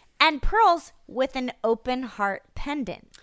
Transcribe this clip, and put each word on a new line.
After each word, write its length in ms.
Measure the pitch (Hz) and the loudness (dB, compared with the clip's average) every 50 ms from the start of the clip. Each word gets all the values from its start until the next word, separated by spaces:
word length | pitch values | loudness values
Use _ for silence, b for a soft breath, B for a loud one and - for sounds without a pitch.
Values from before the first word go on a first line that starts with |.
| b b b - | b b b 2
and 220 | 294 320 302 254 | 2 2 2 2
pearls 520 | - - 392 453 440 370 339 311 - - _ _ _ | 0 2 4 4 4 4 4 2 -2 -10 _ _ _
with 300 | - - 247 262 269 - | -10 -4 -4 -4 -2 -2
an 160 | 262 254 254 - _ | -6 -6 -8 -8 _
open 420 | - 226 220 220 - 254 254 254 262 | 0 0 0 0 -2 -6 -4 -4 -6
heart 400 | 208 - 208 202 196 190 - _ _ - | -8 -4 -4 -2 -2 -4 -6 _ _ -8
pendant. 500 | - - 285 294 294 226 185 - - - _ - b | -8 -6 -4 -4 -4 -6 -6 -8 -12 -16 _ -20 b